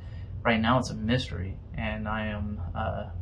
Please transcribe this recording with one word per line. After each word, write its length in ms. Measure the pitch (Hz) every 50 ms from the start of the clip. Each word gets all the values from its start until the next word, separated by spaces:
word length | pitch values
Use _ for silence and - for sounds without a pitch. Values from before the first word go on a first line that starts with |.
| - - - - - - - - -
Right 180 | 120 113 110
now 180 | 110 113 127 131
it's 120 | 120 -
a 40 | 107
mystery, 600 | 110 107 107 123 123 - - - 90 90 95 95 - - - -
and 320 | 107 113 110 107 110 107
I 200 | 107 107 110 107
am, 340 | 107 104 104 104 104 104 104 - - -
uh, 360 | 110 110 110 - - - - - -